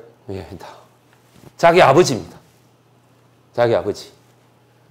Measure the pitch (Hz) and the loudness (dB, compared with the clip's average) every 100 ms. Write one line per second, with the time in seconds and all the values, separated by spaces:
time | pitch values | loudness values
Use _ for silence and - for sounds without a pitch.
0 | - _ - 95 87 87 - - _ _ | -12 _ -16 -16 -16 -20 -20 -20 _ _
1 | _ _ _ _ - - 170 175 139 135 | _ _ _ _ -20 0 2 4 4 4
2 | 160 110 - - _ _ _ _ _ _ | 0 -4 -10 -20 _ _ _ _ _ _
3 | _ _ _ _ _ - 120 104 98 90 | _ _ _ _ _ -4 -2 -2 -4 -10
4 | - _ _ _ _ _ _ _ _ | -16 _ _ _ _ _ _ _ _